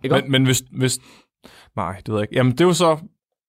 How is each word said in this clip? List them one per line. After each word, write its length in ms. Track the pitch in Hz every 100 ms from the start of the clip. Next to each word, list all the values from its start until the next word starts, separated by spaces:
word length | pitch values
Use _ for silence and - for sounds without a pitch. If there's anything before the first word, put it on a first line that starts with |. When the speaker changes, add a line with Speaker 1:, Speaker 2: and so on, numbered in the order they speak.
Speaker 1:
ikke? 120 | 135 131
Speaker 2:
Men, 160 | 131
men 140 | 135 131
hvis, 180 | 120 -
hvis... 280 | 127 127 - - - _ _ - - - -
Nej, 200 | 87 95 -
det 20 |
ved 20 | 107
jeg 40 |
ikke. 120 | 107 127
Jamen, 160 | 127
det 100 | 123
er 40 | 180
jo 80 |
så... 240 | 165 170 151 170 _ _ _